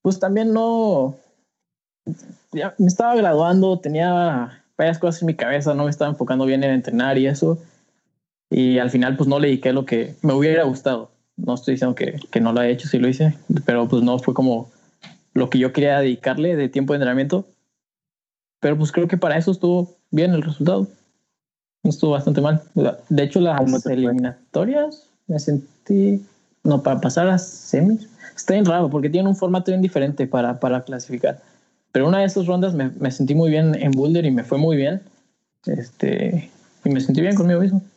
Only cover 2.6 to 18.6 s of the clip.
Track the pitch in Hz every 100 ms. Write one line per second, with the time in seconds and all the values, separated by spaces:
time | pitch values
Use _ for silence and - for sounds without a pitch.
2.6 | 190 - 180 180 233 240 196 151 170 190
3.6 | 190 185 151 156 175 180 170 135 123 -
4.6 | _ - 160 160 175 165 165 156 120 143
5.6 | 147 143 147 147 147 139 123 131 131 135
6.6 | 139 131 - 117 131 135 135 143 160 165
7.6 | - _ _ _ _ _ _ _ _ -
8.6 | 127 127 123 123 127 135 139 139 147 131
9.6 | 131 135 135 117 113 - 156 135 151 160
10.6 | 147 131 139 120 110 _ _ - - 127
11.6 | - 131 127 120 - 147 - 117 113 117
12.6 | 120 127 151 127 123 131 156 151 - 151
13.6 | - 120 117 123 120 123 127 135 131 117
14.6 | 113 _ _ _ - - _ - 123 131
15.6 | 127 139 143 139 139 120 131 135 165 165
16.6 | 131 135 135 143 127 127 143 180 196 _
17.6 | _ _ _ _ _ _ _ _ _ _